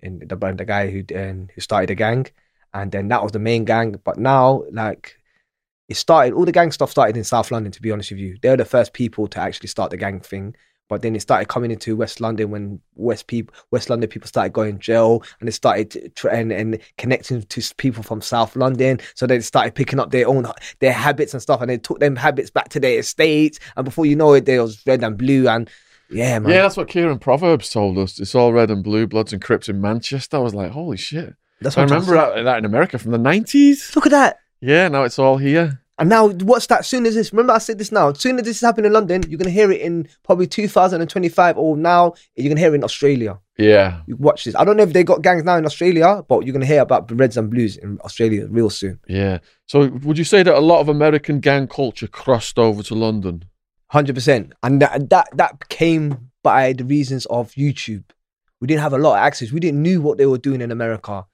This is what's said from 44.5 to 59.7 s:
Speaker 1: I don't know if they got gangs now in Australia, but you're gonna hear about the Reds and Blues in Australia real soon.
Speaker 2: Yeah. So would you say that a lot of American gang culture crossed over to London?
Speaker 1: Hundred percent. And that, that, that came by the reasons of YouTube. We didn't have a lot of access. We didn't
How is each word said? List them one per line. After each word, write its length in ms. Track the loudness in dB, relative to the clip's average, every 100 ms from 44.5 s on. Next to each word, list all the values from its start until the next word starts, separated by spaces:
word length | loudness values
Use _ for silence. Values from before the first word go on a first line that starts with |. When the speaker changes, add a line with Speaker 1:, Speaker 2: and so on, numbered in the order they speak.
| 2
Speaker 1:
I 100 | 4
don't 100 | 4
know 80 |
if 80 | 4
they 100 | 4
got 180 | 4 2
gangs 220 | 2 2
now 120 | 2 0
in 80 | 0
Australia, 580 | -2 0 4 4 2 0
but 180 | 0 0
you're 80 |
gonna 120 | -2 2
hear 160 | 2
about 260 | 4 0 0
the 80 | 0
Reds 220 | 2 0
and 120 | -2
Blues 280 | 0 -2 -4
in 220 | -12 -12
Australia 440 | -10 -2 0 0 -2
real 220 | 0 0
soon. 280 | -2 -8 -10 -6
Speaker 2:
Yeah. 300 | -2 -2 -4 -8 _ -2
So 200 | 2 2 0
would 140 | -4 -2
you 60 |
say 180 | 2 4
that 100 | 6 6
a 40 |
lot 200 | 6 4
of 80 | 4
American 500 | 2 2 2 0 -2
gang 280 | 2 0 -2
culture 400 | -4 -4 -6 -12
crossed 500 | -6 0 0 0 2
over 220 | 2 0
to 120 | -4 -2
London? 500 | -2 -2 -6 -8 -14 _ _ _ _
Speaker 1:
Hundred 260 | -2 0 0
percent. 380 | 2 2 0 _
And 180 | 0 4
that, 300 | 4 2 2
that, 180 | 4 4 0
that 320 | -2 -2 -10
came 600 | -2 0 0 -2 -6 -12 _
by 320 | 2 2 2
the 100 | -2
reasons 440 | -2 -2 -2 -6 -4
of 240 | -6 -6
YouTube. 540 | -4 -4 -4 -8 -12 -14 _ _ _ _ -8
We 60 | -2
didn't 160 | -2
have 120 | 0
a 40 | 2
lot 140 | 4
of 80 | 4
access. 280 | 2 0 -6
We 80 | -4
didn't 240 | -2